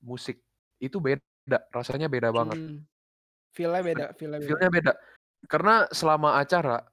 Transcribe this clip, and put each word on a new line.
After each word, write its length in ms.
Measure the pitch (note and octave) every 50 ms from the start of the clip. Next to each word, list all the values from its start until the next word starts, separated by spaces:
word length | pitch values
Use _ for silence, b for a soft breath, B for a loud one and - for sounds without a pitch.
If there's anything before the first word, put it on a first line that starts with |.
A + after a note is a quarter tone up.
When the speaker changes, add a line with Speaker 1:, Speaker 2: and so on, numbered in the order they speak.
| -
Speaker 1:
musik. 380 | A#2+ B2 B2+ - - A#2+ - _ _ _ _ _ _ _ _ B2+
Itu 160 | C3+ - G3 E3
beda, 540 | C3 C#3 C#3 - _ _ _ _ - B2+ A2+ - _ -
rasanya 340 | A#2 B2 - B2 C#3 D#3 D#3 C3+
beda 180 | B2 A#2 A#2 A2
banget. 260 | A#2 A#2 A2 - D#3+
Speaker 2:
Hmm. 240 | D#3+ D#3 D3+ D3 D3+ _ _ _ _ _ _ _ _ _ _ _ _ _ _
Feel-nya 260 | - F3 E3+ E3+ F3+ F#3 F3
beda, 160 | E3 D3+ - - - -
feel-nya 220 | D#3+ D3+ D3+ D3 D3
beda. 140 | C#3+ D3+ D#3
Speaker 1:
Feel-nya 120 | F#3 F3+
beda. 220 | E3+ F3 D#3 C#3 - - B B B B _ _ _ _ - -
Karena 360 | - D#3 E3 G3+ A3 A3+ F3+ - -
selama 460 | - - D#3+ D#3 D3+ D3+ D3+ B2+ C#3 C#3+
acara, 400 | - - F3 D#3+ C#3 A#2 A#2 - -